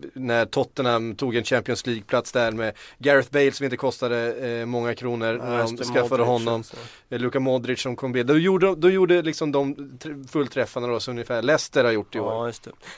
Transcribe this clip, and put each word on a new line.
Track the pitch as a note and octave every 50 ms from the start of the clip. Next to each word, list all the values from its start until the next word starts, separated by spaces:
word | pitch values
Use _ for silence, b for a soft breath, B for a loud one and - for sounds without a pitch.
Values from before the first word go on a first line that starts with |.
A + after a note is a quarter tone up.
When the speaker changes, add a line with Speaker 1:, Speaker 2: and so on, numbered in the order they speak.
| - - -
Speaker 1:
när | C3 C3 A#2+ A#2 A#2 A2
Tottenham | G2+ - C#3+ B2 - - - B2+ B2 A#2+ A2+ A2+ A2+ G2+
tog | - C#3+ B2 A2+
en | A#2+ G#2+
Champions | - C3 A#2 - - A#2 - -
League-plats | B2 A#2 A2 - - C3+ A#2+ - -
där | - B2 A#2 A2+
med | A2 A2+ A2+ A2 - B B B B
Gareth | B B2 C#3+ C#3+ C3+ B2 -
Bale | - C#3+ C#3+ C3+
som | B2+ - C#3
inte | C3 B2
kostade, | - C#3 B2+ - - B2+ A#2+ A#2+ A#2 A#2 A#2 A2+
eh, | B2 C3 A#2+ A#2 A#2 A#2
många | A#2+ B2 A#2+ A#2 A#2+ A2+
kronor | - B2+ B2 A#2+ A#2 A2+ A2+ A2+
Speaker 2:
Ja, | B2 A#2+ A#2+
Speaker 1:
när | A#2+
de | A#2+
Speaker 2:
just | A#2 A2+ A#2+
det, | A#2+ B2+
Speaker 1:
skaffade | A#2+ B2 C3 A#2+ A#2 C3+ B2 A#2
Speaker 2:
Modric | A2 - A2+ A2+
Speaker 1:
honom. | A#2 A#2 A2+
Speaker 2:
också. | A2+ - B A2+ A#2 A2 B B B B
Speaker 1:
Eh, | B2+ A#2
Luka | B2 B2 - C3+
Modric | C3 C3+ B2+ B2+ A#2 B2 B2+ -
som | - C3 A#2+
kom | - C#3 C3
bil. | A#2+ B2+ A#2+
Då | B2 D3+
gjorde, | D#3 E3+ F#3+ F#3+ F3+ F3+ G3 F#3
då | D#3 E3 F#3
gjorde | F#3+ F#3+ F#3 E3+ F3 F3
liksom | D#3 D#3+ D3+ - D#3+ D3
de | C#3 C#3+ C#3+ C#3 C#3+
tr-, | C#3 C#3+ C3+ C3 B2+ - D#3+ D3 C#3 C3+
fullträffarna | B2 - D3+ C#3 A#2+ - C3+ A#2 - - B2+ A#2+
då, | A#2+ A#2 A2
som | - C3
ungefär | B2 A#2+ A2+ - B2 A2+
Leicester | A2+ C3+ D#3 C#3+ - - - D3 B2
har | A#2
gjort | A2+ G#2 G2+ - -
i | A2+
år. | G#2 A2+ A2
Speaker 2:
Ja, | A2+ A#2
just | A#2 A2+ - -
det. | - - _ B B B